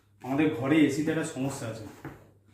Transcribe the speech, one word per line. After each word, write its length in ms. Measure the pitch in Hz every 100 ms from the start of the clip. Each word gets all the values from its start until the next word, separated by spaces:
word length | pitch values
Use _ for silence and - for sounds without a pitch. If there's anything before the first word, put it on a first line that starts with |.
| _ _
আমাদের 320 | 123 143 151
ঘরে 220 | 120 135 160
এসিতে 340 | 135 156 160
একটা 140 | 160
সমস্যা 420 | 151 131 135 - 113
আছে। 180 | 110 101 - - - - _ _